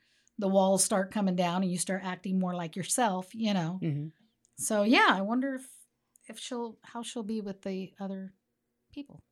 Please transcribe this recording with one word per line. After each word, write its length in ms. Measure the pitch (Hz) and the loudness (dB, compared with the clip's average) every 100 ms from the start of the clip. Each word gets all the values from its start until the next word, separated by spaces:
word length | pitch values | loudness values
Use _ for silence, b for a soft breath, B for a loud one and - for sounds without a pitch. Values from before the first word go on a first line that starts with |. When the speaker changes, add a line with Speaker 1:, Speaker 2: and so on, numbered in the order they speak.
| _ _ _ - | _ _ _ -2
Speaker 1:
the 100 | 190 | 4
walls 340 | 190 190 190 | 6 6 4
start 260 | - 202 196 | 4 2 0
coming 260 | 214 190 180 | 0 2 2
down 260 | 175 180 | 0 0
and 80 | 190 | 0
you 60 | 175 | -2
start 240 | - 190 | -2 -4
acting 360 | 185 180 196 185 | -4 -6 -2 0
more 160 | 180 | 0
like 220 | 175 165 185 | -2 -6 -6
yourself, 580 | 160 - - 185 185 | -4 0 0 0 -6
you 180 | 226 214 | -4 0
know. 260 | 196 160 185 | 0 0 -2
Speaker 2:
Mm-hmm. 240 | 165 143 156 - _ _ _ - | -2 -2 -6 -12 _ _ _ -8
Speaker 1:
So, 220 | - 214 | -2 2
yeah, 240 | 208 330 427 | 4 6 6
I 100 | 190 | 4
wonder 320 | 196 247 269 262 | 0 -2 -2 -6
if, 120 | 262 - _ _ _ _ - | -12 -20 _ _ _ _ -20
if 100 | 226 | -14
she'll, 400 | - 247 233 220 | -10 -8 -8 -12
how 200 | - 233 | -14 -12
she'll 200 | 233 247 | -8 -8
be 180 | 208 220 | -6 -4
with 220 | 202 196 | -6 -6
the 300 | 196 190 190 - | -6 -6 -8 -8
other 320 | 196 190 190 _ _ _ _ _ _ | -8 -8 -10 _ _ _ _ _ _
people. 300 | - 285 156 _ | -16 -16 -18 _